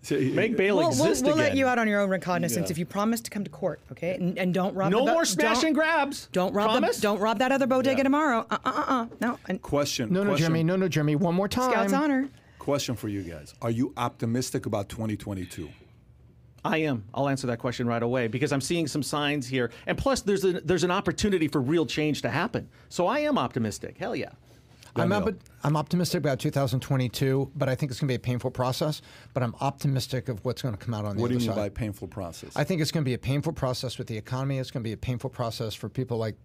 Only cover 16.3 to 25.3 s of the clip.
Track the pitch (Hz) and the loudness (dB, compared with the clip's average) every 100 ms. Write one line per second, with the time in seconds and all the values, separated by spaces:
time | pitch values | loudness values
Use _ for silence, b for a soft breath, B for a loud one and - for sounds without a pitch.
16.3 | - - - 156 160 156 123 98 - 139 | -20 -20 -8 -2 0 0 -2 -4 -4 -2
17.3 | 135 127 117 131 120 120 117 117 127 117 | 0 -2 -4 -4 -2 -2 0 0 0 0
18.3 | 107 147 143 135 175 156 151 135 151 147 | 0 0 0 0 -2 0 -2 -2 -2 0
19.3 | 147 123 127 117 B - 175 277 254 - | -2 -2 0 0 B -6 -2 0 0 2
20.3 | 202 185 175 147 175 175 185 190 160 214 | 2 2 0 0 2 2 2 0 0 2
21.3 | 190 156 156 127 170 147 - 151 135 120 | 2 2 0 2 2 0 0 0 0 -2
22.3 | 123 170 - - b b - 175 262 302 | -2 -2 -4 -8 b b 0 0 2 0
23.3 | 233 127 - 110 101 - - 190 202 - | 0 0 0 -2 -4 -12 -10 -6 -6 -6
24.3 | - B B B B B - 175 208 208 | -10 B B B B B 0 2 2 2